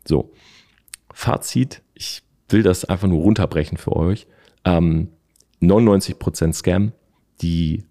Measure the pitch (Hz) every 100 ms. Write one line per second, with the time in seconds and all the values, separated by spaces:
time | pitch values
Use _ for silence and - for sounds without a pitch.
0 | - 73 - _ _ _ _ _ _ -
1 | _ - - - - 123 131 - _ -
2 | - - _ _ - 104 101 87 - 90
3 | 98 80 92 107 92 80 76 80 - -
4 | 82 104 - _ _ _ 92 85 85 80
5 | - _ _ _ _ - 87 104 117 95
6 | - - - - 80 - - 90 107 -
7 | _ _ _ - 85 85 80 80 -